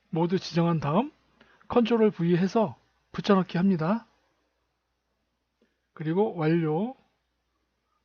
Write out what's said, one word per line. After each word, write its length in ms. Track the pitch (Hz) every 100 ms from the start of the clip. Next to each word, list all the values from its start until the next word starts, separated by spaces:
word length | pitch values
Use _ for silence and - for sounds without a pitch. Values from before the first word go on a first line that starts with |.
| _
모두 280 | 160 170 180
지정한 420 | - 165 170 170
다음 320 | 139 170 294 - _ _ _ _ -
컨트롤 420 | 247 226 233 214
V 260 | - 170 175
해서 400 | 185 233 185 - _ _ _
붙여넣기 460 | - - 196 180 175
합니다. 480 | 196 180 160 226 - _ _ _ _ _ _ _ _ _ _ _ _ _ _ _ _ _ _
그리고 420 | - 156 175 220
완료, 640 | 175 156 170 160 156 226 262 _ _ _ _ _ _ _ _ _ _